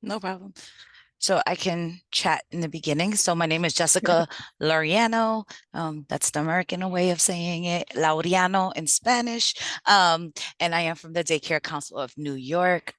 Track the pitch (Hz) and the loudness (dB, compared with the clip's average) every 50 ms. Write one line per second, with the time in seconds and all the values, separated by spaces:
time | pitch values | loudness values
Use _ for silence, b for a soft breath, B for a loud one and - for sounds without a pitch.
0 | - - 196 220 202 190 190 190 185 196 190 B B B B B B B B B | -10 -8 -8 -6 -6 -6 -8 -8 -10 -18 -20 B B B B B B B B B
1 | B B B _ - - 190 180 - - 175 180 - 190 175 170 170 165 175 180 | B B B _ 0 2 2 2 2 2 0 -2 -2 -2 -2 -2 -4 -6 -6 -10
2 | _ _ - - - 190 160 - - _ - 170 170 160 147 165 160 - 151 143 | _ _ -4 -2 2 2 0 0 -2 _ -6 -4 -4 -4 -6 -6 -2 -2 0 0
3 | 170 190 214 208 - - 175 170 170 160 160 160 175 170 151 - 175 160 - 190 | 0 0 0 0 2 2 2 2 2 0 2 2 0 0 2 2 2 4 4 2
4 | - - 175 165 170 156 B B B B B _ - 151 160 160 160 156 165 208 | 4 4 4 4 4 2 B B B B B _ 0 0 2 2 2 2 2 2
5 | 233 226 220 226 226 220 220 220 214 B B B B B _ - 165 160 156 151 | 2 2 2 2 0 0 0 -2 -4 B B B B B _ -6 -6 -4 -6 -8
6 | 147 _ - 131 - - - 151 151 160 160 180 180 - - 180 185 190 180 180 | -8 _ -6 -2 -2 -2 -2 0 -2 0 0 0 -2 -2 -4 -6 -4 -4 0 2
7 | 175 180 175 165 - - 190 175 170 175 175 165 170 175 170 175 165 - - - | 2 2 2 2 2 0 0 0 -2 -4 -4 -4 -2 -2 -2 -2 -4 -6 -4 0
8 | 156 160 156 156 165 170 175 185 185 180 190 196 190 185 180 - 160 151 - - | 2 2 2 2 0 2 2 4 4 4 4 2 0 0 -2 -4 -2 0 0 0
9 | - - 247 240 240 240 233 233 226 - - B B B B B B - 196 202 | 2 2 0 2 0 -2 -2 -2 -2 -2 -2 B B B B B B 4 6 6
10 | 185 175 165 165 170 170 147 B B B B _ - 175 165 165 170 165 165 165 | 6 6 4 2 0 -6 -10 B B B B _ -2 0 0 0 0 0 -4 -6
11 | - 170 165 175 170 151 165 156 - - 165 156 - - 160 147 143 - - 110 | -10 -8 -4 -4 -2 0 0 -2 0 0 -2 -2 -2 -4 -8 -8 -8 -8 -8 -8
12 | 139 123 - - 151 147 139 135 131 127 151 175 180 180 180 170 - - - | -8 -8 -8 -8 -8 -6 -6 -6 -6 -4 0 2 4 4 2 2 0 -6 -16